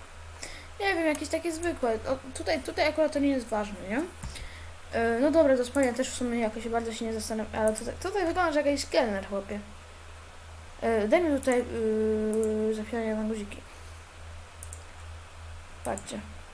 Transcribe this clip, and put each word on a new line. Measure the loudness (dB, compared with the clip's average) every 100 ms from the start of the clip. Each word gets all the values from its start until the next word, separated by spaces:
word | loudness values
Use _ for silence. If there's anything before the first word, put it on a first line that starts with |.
| -8 -14 -14 -12 -12 -12 -12 -2
Nie | 0 4
wiem, | 2
jakieś | 2 0
takie | -2 0
zwykłe. | -2 -2 0 0
O, | 0 0 -4 -4 -6
tutaj, | 0 0
tutaj | 0 2 4
akurat | 4 4
to | 4
nie | 4
jest | 2 0
ważne, | -2 -2 -6 -4
nie? | -2 -2 -6 -10 -8 -10 -10 -12 -12 -4
E, | 0 2 4
no | 6
dobra, | 8 8 6
do | 4
spania | 4 4
też | 4 -2
w |
sumie | 0 0 2
jakoś | 0 -2 -2
bardzo | -2 -2
się | -4 -4
nie |
zastanawiam, | -4 -2 -4 -2 2
ale | 2
tutaj, | 2 -2 -4
tutaj | -2 0 2
wygląda, | 2 4
że | 4
jakiś | 4 2 2
kelner, | 2 4 2 -2
chłopie. | -6 -4 -8 -8 -14 -16 -16 -16 -16 -16 -16 -16 -16 -14 -4
E, | 2 2 6
dajmy | 6 6 4
tutaj, | 4 2
yy, | 2 0 2 4 4 2 2 2 2 2 2 0
zapinanie | -2 -2 0 0
na |
guziki. | 0 -2 -6 -10 -14 -16 -14 -14 -16 -16 -12 -12 -14 -12 -12 -12 -14 -16 -14 -14 -16 -16 -14 -14 -14 -8
Patrzcie. | -4 -4 -6 -8 -10 -14 -16